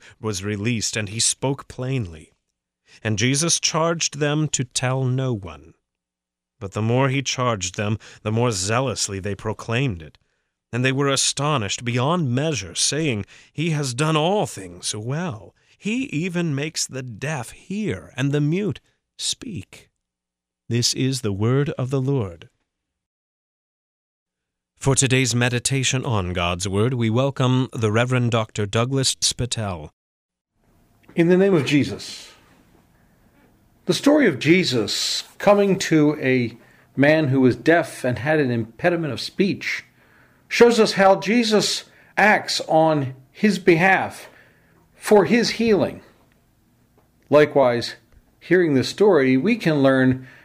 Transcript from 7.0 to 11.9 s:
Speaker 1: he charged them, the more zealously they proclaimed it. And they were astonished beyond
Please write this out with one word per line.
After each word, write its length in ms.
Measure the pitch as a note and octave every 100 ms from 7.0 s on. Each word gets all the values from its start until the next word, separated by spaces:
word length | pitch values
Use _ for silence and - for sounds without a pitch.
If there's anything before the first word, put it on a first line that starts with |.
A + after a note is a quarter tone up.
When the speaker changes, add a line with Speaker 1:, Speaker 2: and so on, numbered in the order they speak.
| C3+
Speaker 1:
he 120 | C3+
charged 540 | C3 - B2 G#2+ F#2 G2+
them, 240 | G#2 A2 - -
the 80 | G#2+
more 200 | A2+ B2
zealously 680 | G2 F#2+ A2+ C3+ G2 - G2
they 160 | G2 G2
proclaimed 680 | A2 G#2 - A2+ C#3 F2
it. 160 | D#2 - _ _ _ _ _
And 120 | A#2
they 80 | C3
were 180 | C3+ C#3
astonished 760 | C3+ - - C#3+ D3 G2 -
beyond 480 | A#2+